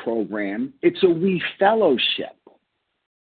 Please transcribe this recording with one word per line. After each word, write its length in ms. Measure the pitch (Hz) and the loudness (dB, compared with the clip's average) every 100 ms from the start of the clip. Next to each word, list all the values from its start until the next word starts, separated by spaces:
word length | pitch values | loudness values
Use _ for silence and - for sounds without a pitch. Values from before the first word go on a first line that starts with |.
program, 720 | - 117 98 107 101 104 135 - | -4 -4 -4 -6 -6 -6 -8 -2
it's 200 | 175 175 | -2 2
a 40 | 190 | 2
we 320 | 165 196 180 - - | 2 2 0 -4 0
fellowship, 760 | 196 226 190 123 - - - - _ _ _ _ _ _ _ _ | 2 4 2 2 0 -4 -8 -12 _ _ _ _ _ _ _ _